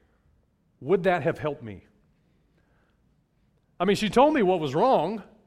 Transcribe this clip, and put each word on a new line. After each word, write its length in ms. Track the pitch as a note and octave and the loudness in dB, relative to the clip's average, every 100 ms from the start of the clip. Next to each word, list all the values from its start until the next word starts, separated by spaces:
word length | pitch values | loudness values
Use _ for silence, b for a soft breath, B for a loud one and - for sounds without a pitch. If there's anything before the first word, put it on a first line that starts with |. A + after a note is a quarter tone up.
| _ _ _ _ _ _ _ - | _ _ _ _ _ _ _ -14
would 240 | B2+ G3 | -4 0
that 180 | F#3 F3 | 0 0
have 140 | D#3+ - | -2 -4
helped 240 | D3+ C#3+ | -8 -8
me? 220 | A2+ F#2 _ _ _ _ _ _ _ _ _ _ _ _ _ _ _ _ _ _ _ - | -14 -18 _ _ _ _ _ _ _ _ _ _ _ _ _ _ _ _ _ _ _ -4
I 60 | |
mean, 140 | G3+ F#3+ | 0 0
she 100 | G#3+ | 2
told 240 | A3+ D4 | 4 4
me 80 | D#4 | 4
what 200 | F#3 F#3 | 2 0
was 120 | D3+ | -2
wrong. 480 | D3 B3+ G#3 D#3+ A3 - _ | 0 2 2 0 -6 -14 _